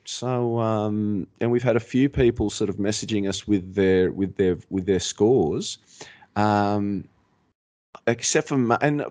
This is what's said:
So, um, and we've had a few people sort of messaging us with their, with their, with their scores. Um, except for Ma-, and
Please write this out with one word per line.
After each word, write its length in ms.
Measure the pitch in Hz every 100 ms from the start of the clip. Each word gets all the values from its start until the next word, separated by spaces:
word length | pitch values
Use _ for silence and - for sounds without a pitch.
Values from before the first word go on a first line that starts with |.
| -
So, 540 | - 123 123 120 117
um, 680 | 110 107 107 107 104 101 - -
and 100 | 117
we've 120 | 120
had 120 | 123 117
a 60 |
few 260 | - 127 139
people 420 | - 120 117 104
sort 200 | - 104
of 80 | 98
messaging 500 | 101 107 101 107 98
us 180 | 98 -
with 300 | 101 92 98
their, 380 | 95 92 92
with 240 | - 95 95
their, 200 | 95 87 -
with 160 | 95 95
their 160 | 92
scores. 760 | - - 107 127 78 110 214 - _ - - - _ 104
Um, 640 | 107 104 101 104 101 98 95 _ _ _ _ _ _ _ _ - -
except 400 | 117 - 156 -
for 100 | 139
Ma-, 200 | 117 117
and 240 | 147 147 117